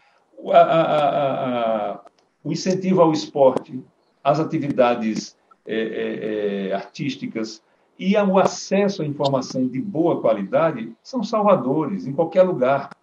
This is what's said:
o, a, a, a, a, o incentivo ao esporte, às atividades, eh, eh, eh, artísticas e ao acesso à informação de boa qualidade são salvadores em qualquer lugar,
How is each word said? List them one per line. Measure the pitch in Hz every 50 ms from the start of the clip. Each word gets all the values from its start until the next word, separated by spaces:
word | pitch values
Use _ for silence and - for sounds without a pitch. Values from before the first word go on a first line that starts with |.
| _ _ _ _ _ _ _ -
o, | - -
a, | - 170
a, | 170 - 160 165
a, | 160 147 151 151 147 139 - 147 143 135 123 - 135 127 123 120 117 113 113 107 104 104
a, | 98 - - - _ _ _ _ _ _
o | - 147
incentivo | 170 - - 190 185 185 - 185 185 -
ao | 170 160
esporte, | 151 151 - - - 147 135 131 120 113 - - - 127 - - _ _ _ _ _ _ -
às | 139 147 151
atividades, | 135 127 156 156 139 143 120 120 123 120 120 110 110 110 107 - - - - _ _ _ _ _ -
eh, | - 113
eh, | 110 110 110 113 113 113 110 110 113 110 110 107 107 104 101 101 98 98 92
eh, | 95
artísticas | 98 - - - - 147 131 127 - 123 - - 113 110 107 - - _ _ _ _ _ _ _ -
e | 135 190 208
ao | 214 208 190 190 190
acesso | 175 - - - - - 190 196 202 196 - -
à | 151
informação | 147 139 139 147 135 135 127 131 - - 131 127
de | 127 117 135
boa | 110 98 98 151 170 165 135 117
qualidade | - 117 110 101 98 92 - 143 165 165 135 113 113 113 - _
são | - - - 247
salvadores | 196 - 226 214 202 208 185 143 123 127 143 156 156 - 196 185 -
em | 139 139
qualquer | 147 165 170 - 185
lugar, | 185 185 160 127 123 127 139 139 - - - _